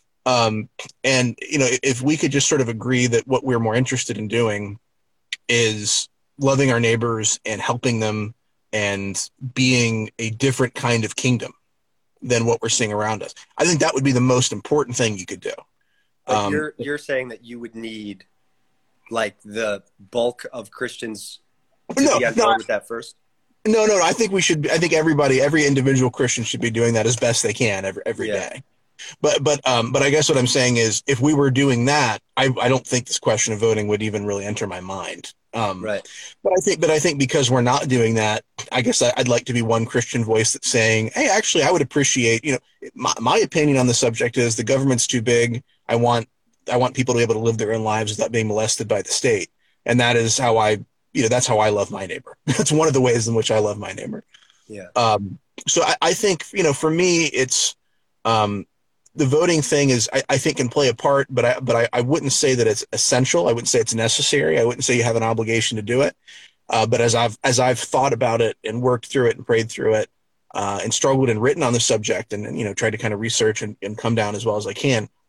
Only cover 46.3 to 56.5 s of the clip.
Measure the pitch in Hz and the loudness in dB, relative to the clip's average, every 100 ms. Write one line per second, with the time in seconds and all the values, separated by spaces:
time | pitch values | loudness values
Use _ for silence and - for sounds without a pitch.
46.3 | _ _ _ - 123 127 127 131 120 117 | _ _ _ -2 0 0 0 0 2 2
47.3 | 110 117 113 107 113 110 107 107 107 110 | 0 0 -2 -2 -2 -2 -2 -2 -4 -2
48.3 | 117 107 104 110 - 107 101 - - 127 | -2 -2 0 -2 -2 -2 -2 -2 -2 0
49.3 | 104 85 _ _ _ - 120 120 120 113 | 0 -2 _ _ _ 0 2 4 2 0
50.3 | - 117 110 107 107 - _ _ - 113 | 0 2 2 2 0 -6 _ _ -2 0
51.3 | 123 127 107 107 104 98 98 92 80 - | 2 2 2 2 2 -2 -6 -10 -12 -14
52.3 | - - 131 151 151 160 135 127 117 113 | -10 -4 -2 2 2 2 4 4 2 0
53.3 | 113 107 110 107 104 95 101 - - - | 0 2 0 0 -4 -10 -10 -10 -12 -14
54.3 | _ _ _ - 104 92 123 113 104 98 | _ _ _ -18 -16 -6 0 2 2 -2
55.3 | - _ - - 165 160 175 165 180 208 | -12 _ -10 -2 0 0 0 0 0 0
56.3 | 180 - | -2 -4